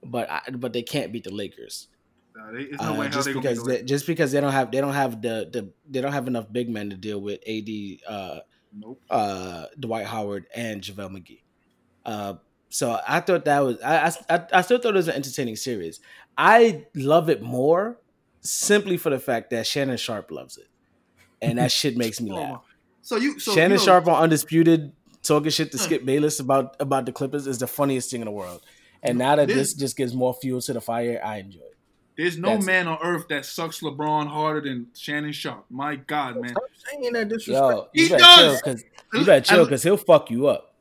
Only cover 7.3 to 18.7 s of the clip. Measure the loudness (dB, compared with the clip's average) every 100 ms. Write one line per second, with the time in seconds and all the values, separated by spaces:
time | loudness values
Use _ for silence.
7.3 | -10 -8 -8 -8 -10 -12 -14 -14 -12 -10
8.3 | -14 -16 _ _ -20 -20 -20 _ -2 -2
9.3 | -4 -8 -12 -14 -12 -8 -6 -6 -8 -6
10.3 | -8 -10 -10 -8 -8 -12 -12 -14 -14 -18
11.3 | -20 _ _ _ _ _ _ -10 -8 -8
12.3 | -10 _ _ _ -4 -2 -2 -2 -2 2
13.3 | 0 2 2 2 -2 0 2 2 -2 -2
14.3 | -2 2 0 2 0 2 0 0 -2 -6
15.3 | -6 -6 -6 -8 -6 -8 -12 _ -20 _
16.3 | 2 6 8 8 4 -8 -6 4 4 4
17.3 | 0 -2 0 2 2 0 -8 _ _ _
18.3 | _ -8 -4 2